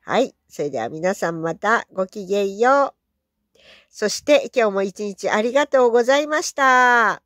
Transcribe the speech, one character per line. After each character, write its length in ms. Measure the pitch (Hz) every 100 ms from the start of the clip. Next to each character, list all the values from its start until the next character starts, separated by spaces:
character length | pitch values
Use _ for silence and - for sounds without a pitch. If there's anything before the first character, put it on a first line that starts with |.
は 180 | - 170
い。 140 | 262 _ _
そ 160 | -
れ 80 | 147
で 80 | 127
は 100 | 113
皆 240 | 156 180
さ 160 | 202 175
ん 120 | 165
ま 120 | 165
た 320 | 165 202 233 -
ご 140 | 185 190
き 180 | 214 180
げ 160 | 202
ん 160 | 196 196
よ 300 | 240 277 277
う。 60 | _ _ _ _ _ _ _ _ - _
そ 200 | - 208
し 120 | -
て 280 | - 294 233 -
今 120 | 220
日 40 |
も 100 | 196
一 220 | 196 -
日 260 | 208 196 190
あ 100 | 208
り 120 | 226
が 140 | 262 294
と 200 | 269 247
う 40 |
ご 120 | 233
ざ 140 | 233 277
い 80 | 294
ま 160 | 302
し 120 | -
た。 680 | - 269 254 247 240 220 170